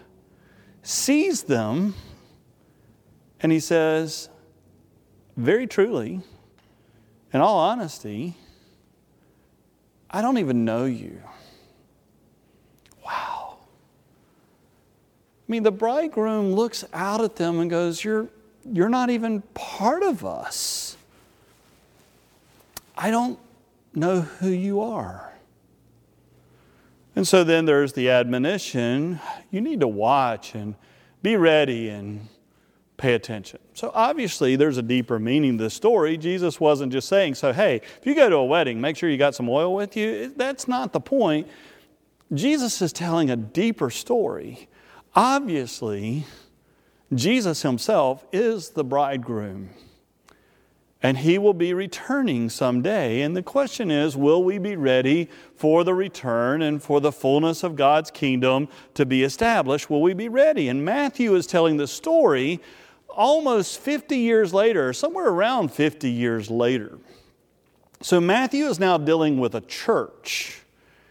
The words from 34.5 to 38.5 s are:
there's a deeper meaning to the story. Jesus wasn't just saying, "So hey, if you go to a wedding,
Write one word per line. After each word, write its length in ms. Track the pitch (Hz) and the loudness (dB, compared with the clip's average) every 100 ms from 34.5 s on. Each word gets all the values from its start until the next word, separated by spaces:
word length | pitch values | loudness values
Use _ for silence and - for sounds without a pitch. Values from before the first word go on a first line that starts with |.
| 131 | 4
there's 220 | 151 127 | 4 2
a 40 | |
deeper 360 | 117 123 120 117 | 0 0 0 -2
meaning 400 | 110 143 143 117 | 0 2 2 0
to 60 | |
the 60 | 110 | -2
story. 460 | - 214 226 156 160 | -2 2 4 2 0
Jesus 420 | 165 185 175 143 | -2 -2 -2 0
wasn't 340 | 156 143 139 | 2 2 0
just 160 | 131 - | -4 0
saying, 260 | 190 180 | 2 2
"So 180 | 131 139 | 0 -2
hey, 300 | 127 208 120 - - | 2 2 0 -4 -10
if 60 | - | -2
you 80 | |
go 160 | 294 262 | 4 6
to 60 | 160 | 6
a 80 | |
wedding, 360 | 127 | 4